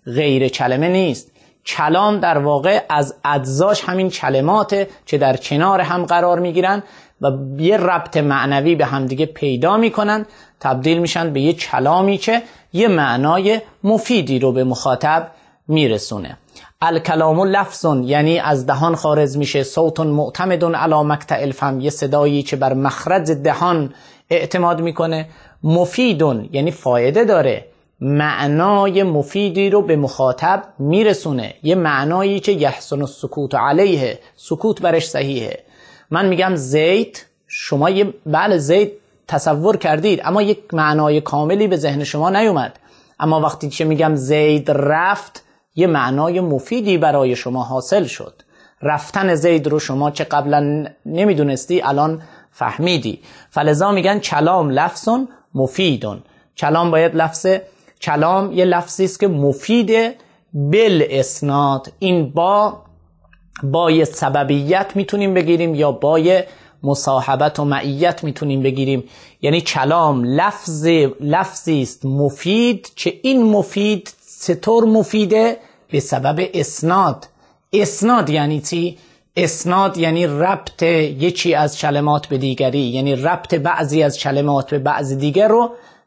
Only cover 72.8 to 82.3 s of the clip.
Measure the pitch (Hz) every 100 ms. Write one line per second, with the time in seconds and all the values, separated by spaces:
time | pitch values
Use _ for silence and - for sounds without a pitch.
72.8 | - - 175 - 262 262 226 208 196 202
73.8 | 208 208 - - - - - 170 214 226
74.8 | 220 220 202 214 202 214 226 233 - _
75.8 | _ 147 - 131 135 151 185 180 143 -
76.8 | 160 185 180 127 - _ _ _ _ 208
77.8 | 202 - 220 240 151 151 147 151 147 175
78.8 | 175 170 _ _ _ - 175 - 175 185
79.8 | 196 170 165 165 175 143 180 196 - -
80.8 | 165 165 151 135 170 175 175 151 147 147
81.8 | 151 143 147 147 -